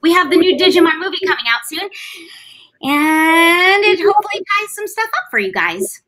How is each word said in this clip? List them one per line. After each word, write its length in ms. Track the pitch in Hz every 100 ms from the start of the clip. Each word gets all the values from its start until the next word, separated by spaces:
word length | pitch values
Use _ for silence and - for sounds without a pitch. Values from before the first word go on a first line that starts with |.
We 100 | 320
have 180 | 349 320
the 60 | 330
new 200 | 359 -
Digimon 420 | 370 349 339 320
movie 200 | 370 - 381
coming 180 | 302 233
out 120 | 233 -
soon, 220 | 311 392 - - 359 339 - - - _ _
and 1000 | 269 294 311 311 320 330 339 349 370 403
it 140 | 415 370
hopefully 460 | 403 403 415 403 381 403
ties 140 | 427
some 120 | - 427
stuff 220 | - 453 659
up 120 | 740
for 80 | 233
you 140 | 196
guys. 500 | 185 175 170 202 -